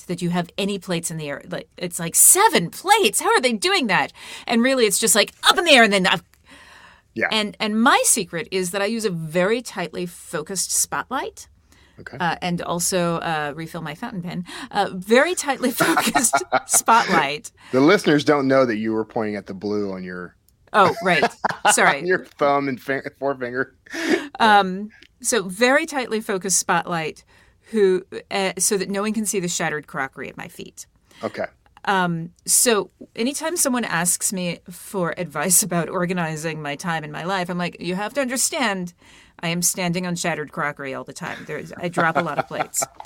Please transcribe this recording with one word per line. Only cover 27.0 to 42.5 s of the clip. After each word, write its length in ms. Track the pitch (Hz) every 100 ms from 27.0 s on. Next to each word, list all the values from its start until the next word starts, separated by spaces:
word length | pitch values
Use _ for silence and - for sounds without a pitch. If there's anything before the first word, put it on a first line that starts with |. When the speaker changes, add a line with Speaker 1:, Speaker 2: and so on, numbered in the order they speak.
| 156 - _ _ _ _ _
Speaker 1:
who, 340 | 220 196 185 - - -
uh, 220 | 202 190 -
so 200 | - 208
that 120 | 180
no 120 | 196
one 100 | 214
can 140 | 220 208
see 160 | 202
the 80 | 175
shattered 360 | - 165 151 147
crockery 420 | 156 135 - 127
at 80 | -
my 100 | -
feet. 380 | - - - - _ _ -
Speaker 2:
Okay. 260 | 107 - 92 _ _ _ -
Speaker 1:
Um, 460 | 196 180 165 165 - -
so 460 | - 247 214 - _ - -
anytime 420 | 233 294 320 339
someone 260 | 277 247
asks 480 | 220 170 175 - -
me 280 | 185 180 165 -
for 440 | 180 - 202 165 -
advice 460 | 170 151 165 175
<laughs> 0 |
about 260 | 196 170 160
organizing 720 | 185 175 185 160 156 160 156
my 160 | 147 143
time 260 | 180 165
in 80 | 151
my 140 | 147 165
life, 240 | 190 180
I'm 80 | 175
like, 200 | 175 -
"You 160 | 170 185
have 180 | 208 285
to 60 |
understand, 720 | 262 247 - 330 233 190 175 - - - - -
I 80 | 170
am 140 | 170
standing 440 | 175 - 180 170 180
on 100 | 175
shattered 340 | 175 151 147
crockery 420 | - 147 147 139
all 120 | 127 127
the 80 |
time. 320 | 135 156 - 147
There 100 | 151
is, 160 | 160 -
I 100 | 175
drop 300 | 175 170 160
a 40 |
lot 160 | 170 143
of 100 |
plates." 360 | -